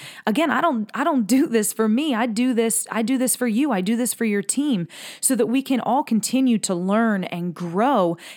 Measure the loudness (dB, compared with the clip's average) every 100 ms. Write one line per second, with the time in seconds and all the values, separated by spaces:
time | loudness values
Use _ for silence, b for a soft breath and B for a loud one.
0 | B B -2 0 2 2 2 0 -2 -2
1 | 0 0 2 2 4 2 0 0 0 2
2 | 0 0 0 0 0 2 0 -2 -2 -2
3 | 0 0 0 0 0 0 0 0 0 0
4 | -2 -2 0 0 -2 -2 0 0 -2 B
5 | B B 0 0 2 0 0 -2 0 0
6 | 2 0 0 2 2 2 0 -2 0 2
7 | 2 0 -4 -6 -6 -6 -4 0 2 4
8 | 2 0 B